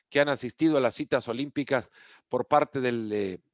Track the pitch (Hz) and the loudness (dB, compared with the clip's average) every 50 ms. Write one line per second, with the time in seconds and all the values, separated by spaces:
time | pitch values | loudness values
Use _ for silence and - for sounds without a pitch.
0 | _ _ - 143 143 147 139 - 127 117 - - 160 160 151 139 127 117 - - | _ _ 2 2 2 2 0 -4 -6 -8 -4 0 0 2 4 4 2 2 -2 -2
1 | 151 - 147 127 - 120 113 120 143 143 - 151 135 - 139 123 - - _ - | -4 -2 -2 -2 -2 -2 -4 -4 -6 -6 -4 -6 -2 -2 -2 -2 -2 -6 _ -20
2 | - - - - _ - - 120 120 - 147 147 147 - - 135 127 123 120 117 | -20 -20 -20 -20 _ -6 -4 -4 0 4 4 4 4 2 -2 -2 -2 0 -2 -2
3 | 110 107 104 104 101 95 90 87 _ _ | -4 -4 -4 -2 -2 -4 -6 -10 _ _